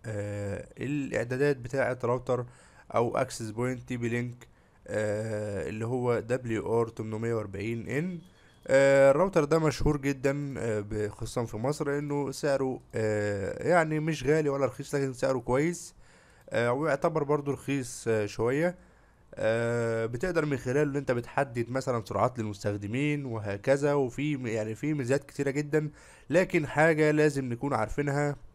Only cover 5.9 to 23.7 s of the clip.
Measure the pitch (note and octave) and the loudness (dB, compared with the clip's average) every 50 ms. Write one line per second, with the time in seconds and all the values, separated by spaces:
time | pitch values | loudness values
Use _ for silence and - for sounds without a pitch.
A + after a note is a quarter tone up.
5.9 | B2+ B2+ B2 B2 A#2+ G#2+ - A2+ B2 C3 B2 A#2 A2 G#2+ - - A2+ A#2 A#2 A2+ | -2 0 2 2 2 0 0 0 -2 -2 0 -2 -2 -2 0 0 2 2 2 0
6.9 | - - A2+ A2 A2 G#2+ A2+ A#2 A#2 A2 G#2 G2+ G2 G2 G2 A2+ A#2 A2+ A2+ A#2+ | -4 -8 -6 -6 -4 -4 -2 0 0 -2 -2 -4 -6 -6 -4 -4 -4 -6 -4 -4
7.9 | B2 C#3+ E3 F#3 F3+ E3 - - _ _ _ - _ _ - - C3 C3+ C#3 C#3 | -4 -2 -2 -4 -6 -10 -12 -18 _ _ _ -20 _ _ 0 4 6 6 8 8
8.9 | C#3 C#3 C3+ C#3 C3+ D3 F#3 G3 - E3+ D3 C#3+ D#3+ E3 D#3+ D3+ B2+ - - D3 | 8 8 8 8 8 6 4 4 4 2 4 4 4 4 4 2 2 2 2 2
9.9 | D3+ D3 C3+ C#3 C#3 C3+ B2+ C#3 C#3 C#3+ C#3+ C#3 C#3 - - A#2 G#2+ G#2+ G#2 G#2 | 2 2 0 -2 -2 2 0 0 0 0 -4 -4 -4 -4 -2 -2 -2 -2 -2 -4
10.9 | G#2+ G#2+ G#2+ G2+ - - A#2 A2+ - B2 A#2 A2 - G#2+ A2+ C3+ D3 - D3+ C#3+ | -4 -2 -2 -4 -4 -8 -10 -6 -4 -4 -4 -4 -4 -4 -2 -2 -2 -2 -2 -2
11.9 | C#3 D3 D3 D3 D3 C#3+ C#3 C3+ C3+ - - D3 C#3 C3+ C3+ C3 B2 - - - | -2 -2 -2 -2 -2 -2 -2 -4 -4 -2 0 0 2 2 0 -2 -2 -6 -10 -8
12.9 | - A2+ A2 G#2+ G#2+ G#2 G#2 G#2 G2+ G2+ G2 F#2+ - - - C3+ F3 F3 D#3+ D#3 | -4 -2 0 0 0 0 0 0 -2 -2 -4 -4 -6 -4 0 4 4 4 4 2
13.9 | D#3 D3+ D3+ D#3+ D#3 C3+ A#2+ C3 D3+ D#3+ D#3 C#3+ C#3 C#3 C3+ B2 - - C#3 - | 0 -2 0 -2 -2 -2 2 2 2 2 2 0 0 0 0 -2 -2 -6 -10 -4
14.9 | - C#3+ C#3 C3+ B2+ B2 - C3+ C3+ B2+ A#2+ A#2+ B2 C3+ D3+ F3 F3 E3+ - - | -2 -2 -2 -2 -2 -2 0 0 0 0 0 0 2 2 2 0 -2 -6 -12 -16
15.9 | _ - - - - - _ - - - - - - A2+ A#2+ A#2+ B2 C3+ D#3 D#3 | _ -20 -20 -20 -20 -20 _ -20 -20 -20 -14 -4 -2 0 2 2 0 0 0 0
16.9 | C#3 C#3+ - E3 D#3+ D#3+ D3 C#3 D3 D3 C#3 C#3+ C3 B2 - - C#3 C#3 B2+ B2 | 0 2 0 0 0 0 0 2 0 0 0 -2 -4 -4 -2 -2 -2 -2 -2 -6
17.9 | - - - A#2 A2+ G#2+ G#2 G2+ - - A2 A#2+ C3+ D3 E3 F3+ F3+ - - - | -10 -6 0 0 2 2 0 -2 -2 0 0 0 2 2 0 0 -2 -4 -18 -20
18.9 | _ _ _ _ _ _ _ _ - - - A2 A2+ A#2 A#2 A#2 A#2+ A#2+ A#2 A2+ | _ _ _ _ _ _ _ _ -8 -2 0 2 2 2 0 0 0 0 0 0
19.9 | A2+ A2+ A2+ A2+ A#2+ A#2+ - F#3 E3+ D#3+ D3+ D3+ C#3 C3 - B2+ B2+ C#3+ D3+ D3 | 0 0 -2 -2 -4 -4 -4 0 0 0 0 0 -2 -2 -2 0 2 2 2 2
20.9 | C3+ C#3+ C#3 C3 B2+ A#2+ A#2+ - - C#3 C#3+ C3+ A#2+ A#2+ A#2 A2+ B2 C3 B2+ C#3 | 0 -2 0 0 -2 -2 -2 -2 -2 -2 -2 0 -2 -4 -4 -2 -4 -4 -2 -2
21.9 | B2+ A2+ G2+ - - G2 G#2+ B2 B2 A#2 A2 G#2+ G2+ G2 - G#2 G2+ G#2 G#2 G2+ | -2 -2 -4 -2 0 2 2 2 0 -2 -6 -6 -6 -4 -4 -4 -4 -2 -4 -4
22.9 | A2+ B2+ D3 D3 D3 D3 C#3 B2+ A2+ A2 G#2+ G#2 G2 G2+ - C#3 | -2 -2 0 0 -2 -2 -4 -6 -6 -4 -4 -4 -4 -2 2 2